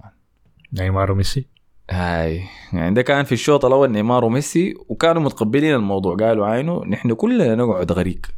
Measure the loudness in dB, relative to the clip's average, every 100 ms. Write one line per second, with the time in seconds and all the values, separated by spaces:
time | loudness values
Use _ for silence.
0 | -20 _ _ _ _ _ _ -6 -2 0
1 | 0 0 0 -2 -6 _ _ _ -8 -4
2 | -2 -2 -2 -4 -8 -16 -10 -4 0 0
3 | 2 0 0 -2 2 2 4 4 4 2
4 | 0 2 2 0 -2 0 -2 -4 -10 0
5 | 2 2 0 -2 0 2 2 2 0 -2
6 | -2 0 2 2 0 0 -2 -4 -4 -4
7 | -2 0 0 2 2 2 0 0 -2 0
8 | -2 -4 -8